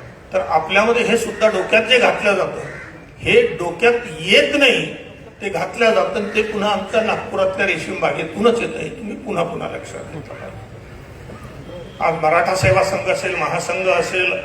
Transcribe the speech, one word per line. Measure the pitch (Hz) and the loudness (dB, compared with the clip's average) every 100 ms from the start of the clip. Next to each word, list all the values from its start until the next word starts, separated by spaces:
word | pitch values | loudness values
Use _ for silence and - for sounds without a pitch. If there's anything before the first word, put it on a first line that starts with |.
| - - - | -16 -18 -4
तर | 185 - | -2 2
आपल्यामध्ये | 160 180 190 226 233 | 0 2 2 4 2
हे | 208 226 | 2 2
सुद्धा | - - 214 | 0 2 2
डोक्यात | 190 180 220 | 2 2 2
जे | 220 247 | 4 4
घातलं | 190 - 208 190 | 4 2 2 2
जातं, | - - - - - - - - | -2 -4 -10 -12 -16 -18 -20 -6
हे | 165 226 233 165 | 4 4 4 0
डोक्यात | 175 - 233 240 - 156 | -4 2 4 4 -2 -6
येत | 175 247 285 285 | 2 2 2 4
नाही, | 262 160 - - - - - - | 4 4 -2 -8 -14 -18 -20 -10
ते | 196 | -6
घातलं | 175 113 - 226 | -4 -4 2 4
जातं | 190 - - | 4 2 -2
आणि | 208 220 | -2 -2
ते | 214 | -2
पुन्हा | 202 202 | 0 0
आमच्या | 196 - 220 | 0 0 0
नागपुरातल्या | 214 175 - 185 190 - 196 | 2 -2 -4 0 0 2 0
रेशीम | 160 - 196 | 0 -4 -2
बागेतूनच | 156 147 160 208 226 226 | -2 -2 -6 2 4 4
येतं, | 165 - | -2 -6
हे | - | -8
तुम्ही | - 208 214 | -8 -10 -10
पुन्हा | 226 170 | -4 -2
पुन्हा | 170 160 - | -2 -4 -6
लक्षात | - - - - | -8 -10 -12 -12
घेतलं | 156 - | -12 -12
पाहिजे. | - 131 - - - - - - - - - - - - 175 - - | -12 -12 -14 -16 -18 -18 -18 -18 -18 -16 -16 -16 -16 -14 -14 -14 -2
आज | 165 160 | -2 2
मराठा | 151 170 175 185 | 4 4 4 4
सेवा | 190 190 | 4 6
संघ | - 190 185 | 4 0 0
असेल, | 170 190 175 | -2 -2 -2
महासंघ | 151 170 170 185 185 | -2 -2 -4 -2 2
असेल, | 175 - 185 185 - | 2 2 0 0 -2